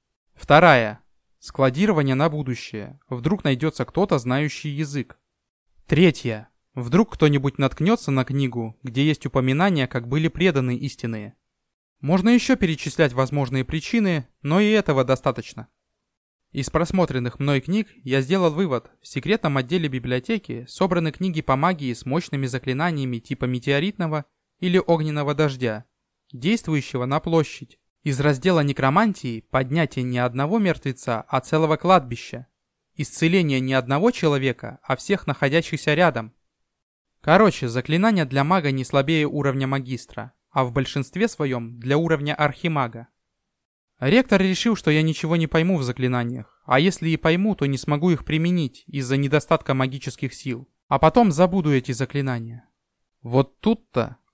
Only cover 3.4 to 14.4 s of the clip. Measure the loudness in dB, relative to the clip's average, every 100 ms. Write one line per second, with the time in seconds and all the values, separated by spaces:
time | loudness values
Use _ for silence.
3.4 | 0 0 -2 -4 -4 -2 0 0 0 -2
4.4 | -2 -6 -8 -6 -6 -6 -8 -12 _ _
5.4 | _ _ _ _ -2 2 4 2 -4 -8
6.4 | -12 _ _ -12 -2 0 0 2 2 2
7.4 | -2 -2 -2 0 0 0 0 -2 0 -2
8.4 | -2 -4 -8 -10 -8 0 0 0 -2 -2
9.4 | 0 2 2 2 -2 -4 -4 -2 -2 0
10.4 | 0 2 0 -4 -6 -8 -8 -8 -12 -18
11.4 | _ _ _ _ _ _ 0 2 4 4
12.4 | 4 2 2 -2 -4 0 2 2 0 0
13.4 | -2 -2 -4 -6 -2 0 2 0 -4 _